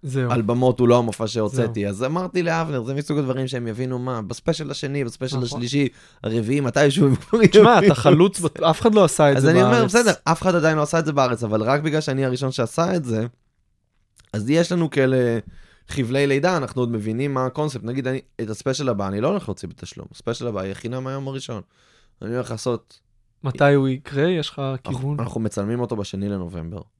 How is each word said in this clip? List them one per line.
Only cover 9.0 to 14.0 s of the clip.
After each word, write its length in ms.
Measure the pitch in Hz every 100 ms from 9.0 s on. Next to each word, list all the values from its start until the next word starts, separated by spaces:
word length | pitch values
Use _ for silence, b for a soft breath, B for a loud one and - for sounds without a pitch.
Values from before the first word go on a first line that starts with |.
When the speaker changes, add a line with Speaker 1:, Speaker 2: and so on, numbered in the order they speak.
Speaker 1:
עשה 280 | 175 - 151
את 40 | 135
Speaker 2:
אז 60 |
Speaker 1:
זה 80 | 135
Speaker 2:
אני 120 | 170
אומר, 80 | 190
Speaker 1:
בארץ. 120 | 240 208
Speaker 2:
בסדר, 180 | 220 226 -
אף 180 | - 165
אחד 120 | 185
עדיין 220 | 175 156 156
לא 60 |
עשה 160 | 147 165
את 60 |
זה 80 | 156
בארץ, 300 | 143 127 117
אבל 180 | 117 107
רק 180 | 110 143
בגלל 200 | 156 156
שאני 240 | 147 135
הראשון 280 | 131 127 135
שעשה 440 | 131 117 - 170 180
את 80 |
זה, 220 | 131 110 113 _ _ _ _ _ _ _